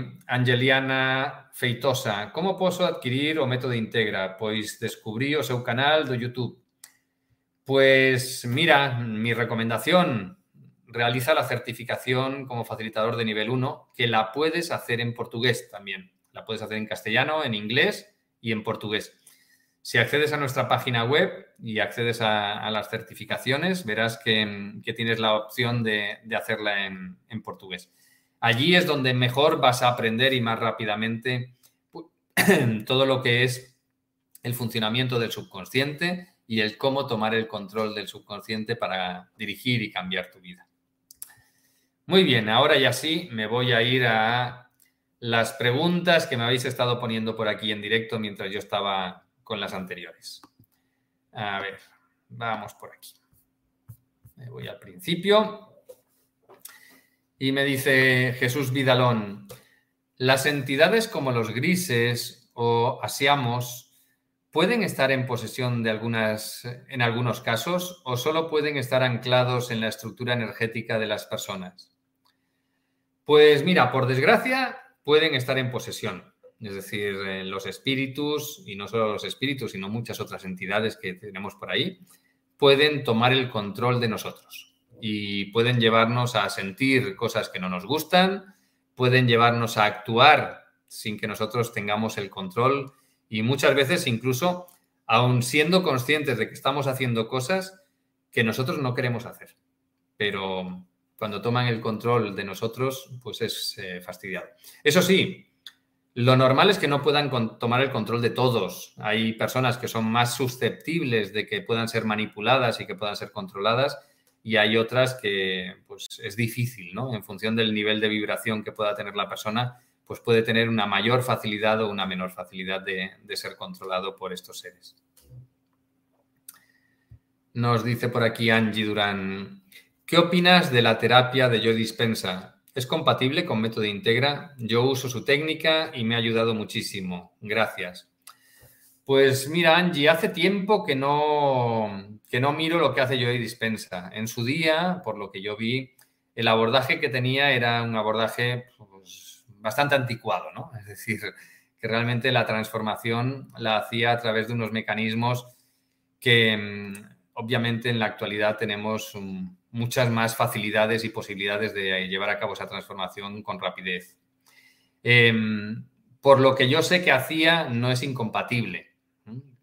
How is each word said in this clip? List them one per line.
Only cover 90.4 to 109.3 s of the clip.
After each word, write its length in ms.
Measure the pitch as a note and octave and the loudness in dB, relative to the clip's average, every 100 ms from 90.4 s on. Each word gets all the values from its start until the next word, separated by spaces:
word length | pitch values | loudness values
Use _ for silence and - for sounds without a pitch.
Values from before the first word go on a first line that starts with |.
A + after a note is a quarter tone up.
| - - _ _ _ | 2 -8 _ _ _
sin 320 | - A2+ G#2 | -12 -10 -6
que 80 | G#2+ | -6
nosotros 460 | G2+ G#2+ B2 A2+ | -4 -4 -2 -2
tengamos 440 | G#2+ G2+ G#2 A2 - | -4 -4 -2 -2 -4
el 120 | G2 | -8
control 640 | - F#2+ A#2 B2+ C#3 C3+ _ _ _ - | -8 -8 0 2 2 -4 _ _ _ -8
y 140 | A2 | -2
muchas 340 | A2+ C#3 D3 C3+ | 0 2 4 4
veces 320 | C3+ F3 C3+ | 2 2 0
incluso, 600 | A2+ B2+ B2+ F3+ F3+ - _ _ _ - | 0 0 0 0 0 -6 _ _ _ 2
aun 360 | A2+ B2 B2+ | 4 6 4
siendo 400 | B2 D3 D3+ F#3 | 2 2 4 4
conscientes 540 | E3 C3 B2+ D3+ C3+ A2 | 2 0 0 0 0 -2
de 100 | A2 | -4
que 60 | |
estamos 340 | - C3+ C#3+ C3+ | -4 -4 -2 -2
haciendo 400 | B2+ C3 A2+ A2 | -2 -2 0 -2
cosas 540 | B2+ B2 F#3+ F#3 - _ _ _ _ _ | -2 -2 -2 -4 -14 _ _ _ _ _
que 120 | - | -2
nosotros 340 | A2+ A2 C3 E3 | 0 0 -2 -2
no 160 | C3 | -4
queremos 320 | B2 B2 A#2 G2+ | -2 -4 -4 -8
hacer. 300 | - - _ _ _ _ _ _ - | -16 -20 _ _ _ _ _ _ -4
Pero 720 | G#2 G2 F#2+ F#2 F#2 F2+ - _ _ - | -2 -2 -4 -4 -6 -10 -16 _ _ -8
cuando 240 | G#2+ G#2 | -8 -4
toman 260 | A#2 B2 B2 | 0 2 2
el 140 | A2+ | 0
control 540 | A2+ G#2+ A#2 A#2+ G#2 F#2+ | -2 -4 0 0 0 -6
de 80 | |
nosotros, 680 | G2 F#2+ A2+ A#2 C3+ C3+ - B2+ | -8 -6 -6 -4 -4 -4 -12 -16
pues 200 | A2 - | -12 -6
es, 360 | G#2+ - - - | -6 -6 -8 -8
eh, 240 | F#2+ F2+ | -10 -12
fastidiado. 460 | F2+ F2+ G2 F2 - _ - - | -12 -14 -10 -10 -10 _ -20 -2
Eso 180 | D3 E3 | 2 4
sí, 460 | F3 F#3 G#2 - - _ - _ _ _ _ | 6 4 2 -4 -16 _ -20 _ _ _ _
lo 220 | B2 A#2+ B2+ | 0 4 6
normal 320 | C3 C3+ F#3+ | 6 6 6
es 80 | G3+ | 4
que 100 | D3+ | 2
no 140 | C#3+ | 0
puedan 280 | C#3+ C#3+ C#3+ | 2 2 2
con-, 300 | B2 A2+ - | -2 -2 -2
tomar 220 | A#2 B2 | 0 2
el 100 | C3 | 2
control 300 | A#2 G#2+ A#2 | 0 -2 0
de 80 | A#2 | 0
todos. 640 | - B2+ A#2 F2+ - - - | 2 2 2 -2 -8 -16 -8
Hay 360 | G#2+ A2 A2 | -2 0 0